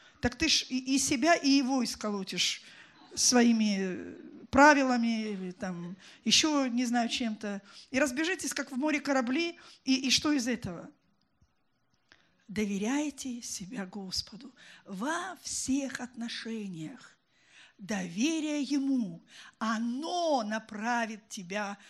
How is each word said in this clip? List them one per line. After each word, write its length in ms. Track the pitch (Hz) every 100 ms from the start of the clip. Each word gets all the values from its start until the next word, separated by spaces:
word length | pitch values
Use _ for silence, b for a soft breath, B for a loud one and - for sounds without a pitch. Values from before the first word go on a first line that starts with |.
| b b
так 160 | 240 -
ты 120 | 320
ж 180 | - -
и, 260 | 254 262
и 40 | 269
себя, 360 | - 269 311
и 140 | 339 277
его 340 | 277 254 269
исколотишь 800 | 269 - 214 202 190 180 - - B B B B -
своими, 640 | - - 247 240 226 214 196
э, 640 | 190 175 - - - - -
правилами 840 | 269 294 285 262 247 233 226 214
или 200 | 190 185
там 440 | - 185 170 175 196 B B
ещё 420 | 226 - 320 285 262
не 180 | 233
знаю 240 | 247 240 233
чем-то. 540 | - 226 214 208 202 B B B
И 80 | 262
разбежитесь, 540 | 285 247 320 359 285
как 180 | - -
в 60 | 254
море 240 | 302 302
корабли, 580 | 285 262 240 269 339 339 B B
и, 220 | - 262 262
и 20 |
что 200 | - 302
из 140 | 294 240
этого? 440 | 233 196 170 - - _ _ _ _ _ _ _ _ _ _ _ b b b -
Доверяйте 920 | 202 208 196 208 285 302 277 262 240
себя 460 | - - 180 226 185
Господу 680 | 208 185 - - 208 277 - B B
во 520 | - 190 262 349 370 330
всех 580 | - - - 277 269 -
отношениях. 1080 | 247 233 233 - 226 226 202 165 156 262 - _ _ b b b b _
Доверие 840 | 196 202 180 175 294 320 302 294
Ему, 640 | 269 285 269 262 196 165 B B B B
оно 840 | 220 220 233 247 330 359 330 269
направит 840 | 208 220 220 208 226 240 220 214 -
тебя 480 | - 175 208 202 202